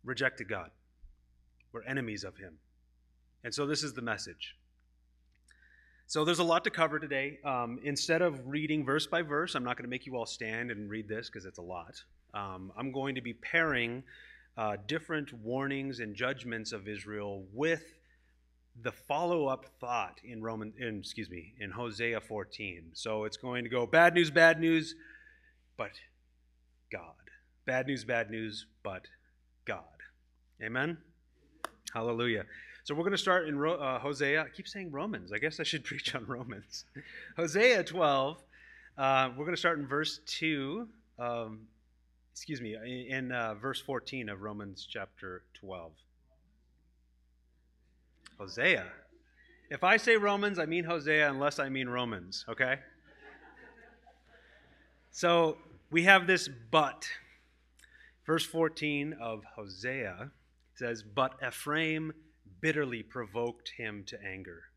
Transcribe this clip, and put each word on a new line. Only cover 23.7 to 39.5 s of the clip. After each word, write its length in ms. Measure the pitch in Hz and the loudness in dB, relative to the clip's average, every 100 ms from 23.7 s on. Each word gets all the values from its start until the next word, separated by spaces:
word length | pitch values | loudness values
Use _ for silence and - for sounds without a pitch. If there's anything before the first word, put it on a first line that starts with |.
| 123 117 | -2 4
bad 280 | 160 175 | 8 8
news, 180 | 175 165 | 8 4
bad 280 | 147 165 165 | 8 8 8
news, 360 | 165 160 156 - - - - - _ _ _ - | 4 4 2 -10 -18 -20 -20 -20 _ _ _ -8
but 220 | 104 - - _ _ _ _ _ _ _ _ | -8 -8 -20 _ _ _ _ _ _ _ _
God. 220 | 101 82 - - - _ _ - | -12 -12 -20 -20 -20 _ _ -2
Bad 220 | 127 131 | 0 0
news, 160 | 135 | -2
bad 280 | 110 120 107 | 0 0 0
news, 340 | 110 110 107 - _ | -4 -6 -8 -14 _
but 260 | 101 92 - - _ _ _ _ - | -10 -10 -14 -20 _ _ _ _ -6
God. 180 | 95 - - - _ _ _ _ _ | -6 -8 -20 -20 _ _ _ _ _
Amen? 420 | 110 120 151 165 - _ _ _ _ _ - - - | -4 -2 -2 -4 -12 _ _ _ _ _ -14 -12 -8
Hallelujah. 520 | 117 113 117 120 107 92 - - - | -4 -2 0 2 0 -2 -12 -18 -16
So 120 | - 147 | -6 -2
we're 80 | |
gonna 140 | 175 196 | 0 2
start 300 | 196 185 156 | 4 4 4
in 120 | 143 | 0
Ro-, 200 | 151 170 | 2 2
uh, 200 | 139 127 | 0 0
Hosea. 440 | 131 139 143 151 | -2 0 2 2
I 60 | 143 | 0
keep 180 | - - | -8 -12
saying 240 | 202 180 | -10 -8
Romans. 400 | 139 196 160 87 | -6 -4 -6 -4
I 60 | - | -2
guess 220 | 156 156 | -2 -2
I 40 | |
should 200 | 156 156 | -2 -2
<laughs> 20 | - | -4
preach 300 | - - 135 | -6 -4 -6
on 100 | 107 | -6
Romans. 600 | 123 123 104 - - - - - - - - | -8 -8 -12 -12 -14 -14 -18 -16 -16 -12 -4
Hosea 480 | 170 160 247 220 | 0 6 8 8
twelve. 580 | 151 165 156 139 135 165 - - - - - - | 4 4 6 6 4 -2 -16 -20 -20 -20 -20 0
Uh, 340 | 135 135 131 123 | 4 6 4 0
we're 80 | |
gonna 120 | 151 | -2